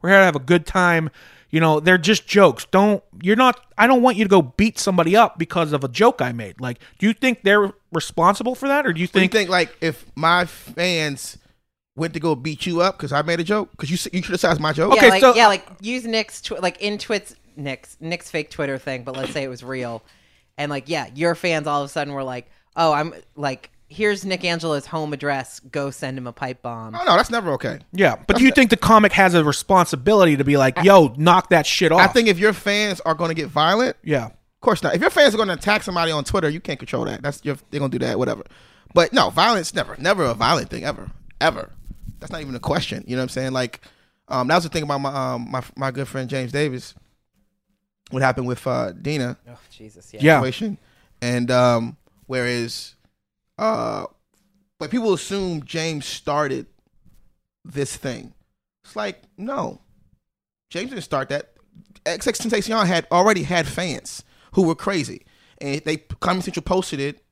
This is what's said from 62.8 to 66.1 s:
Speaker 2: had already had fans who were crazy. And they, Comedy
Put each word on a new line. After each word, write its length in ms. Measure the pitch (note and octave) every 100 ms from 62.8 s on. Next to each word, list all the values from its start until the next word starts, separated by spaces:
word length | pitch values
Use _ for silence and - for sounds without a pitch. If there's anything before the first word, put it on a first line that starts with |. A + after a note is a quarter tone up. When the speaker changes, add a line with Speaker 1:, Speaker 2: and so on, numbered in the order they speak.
| F#3
Speaker 2:
had 220 | F3 D#3+
already 320 | F3 G3 G3+
had 240 | C#3 F3 D3
fans 560 | - F3+ C3+ - - - _ _
who 100 | -
were 120 | F3 E3
crazy. 500 | - G3 A#2+ G2 _ _ _ _
And 220 | C#3 C#3+ D#3
they, 120 | D#3+
Comedy 460 | _